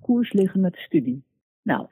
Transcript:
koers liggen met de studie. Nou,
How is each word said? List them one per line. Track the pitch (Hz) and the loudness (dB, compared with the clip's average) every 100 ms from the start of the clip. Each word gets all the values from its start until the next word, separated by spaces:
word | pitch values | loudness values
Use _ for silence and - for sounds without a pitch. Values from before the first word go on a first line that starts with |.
koers | - 240 233 | 0 0 2
liggen | 202 190 196 | 2 2 0
met | 185 | -2
de | - | -2
studie. | - 160 127 131 - _ _ _ | -2 -2 0 -4 -10 _ _ _
Nou, | - 123 - | -4 -4 -4